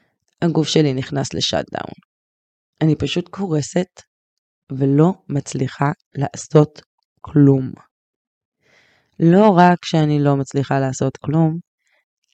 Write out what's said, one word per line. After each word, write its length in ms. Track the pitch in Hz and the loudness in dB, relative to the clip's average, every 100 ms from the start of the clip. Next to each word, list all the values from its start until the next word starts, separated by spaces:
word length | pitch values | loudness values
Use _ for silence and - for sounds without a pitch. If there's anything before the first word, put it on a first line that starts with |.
| _ _ _ _ | _ _ _ _
הגוף 260 | 170 156 147 | -2 -2 0
שלי 260 | 160 147 | 0 0
נכנס 400 | 131 127 139 135 | -2 -6 -6 -6
לשאטדאון. 600 | 80 - 73 - - - - _ _ _ _ _ _ _ - | -6 -4 -4 -4 -10 -12 -18 _ _ _ _ _ _ _ -2
אני 160 | 156 151 | 0 0
פשוט 320 | 143 175 175 | -2 -6 -8
קורסת 760 | 190 196 151 - 180 185 - _ _ _ _ _ _ - | -8 -4 -4 -2 -4 -6 -12 _ _ _ _ _ _ -12
ולא 400 | 135 139 143 170 - - | -4 0 4 2 0 -6
מצליחה 640 | 143 - 135 131 - 143 - _ | -8 -6 -6 -6 -4 -6 -6 _
לעשות 680 | 135 139 - - 156 147 - _ _ _ _ | -8 -8 -10 0 2 2 -2 _ _ _ _
כלום. 520 | - 147 139 135 131 - _ _ _ _ _ _ _ _ _ _ _ _ _ - | -2 4 4 4 -2 -12 _ _ _ _ _ _ _ _ _ _ _ _ _ 0
לא 340 | 165 185 214 175 | 4 6 6 6
רק 280 | 180 175 | 4 2
שאני 340 | - 160 151 147 | -2 -2 0 0
לא 160 | 143 139 | 0 0
מצליחה 440 | 135 143 135 139 | -2 -4 -2 -2
לעשות 360 | 131 127 135 - | -2 -4 -4 -4
כלום, 420 | - 156 160 170 - _ _ _ _ _ _ | -2 0 0 -2 -12 _ _ _ _ _ _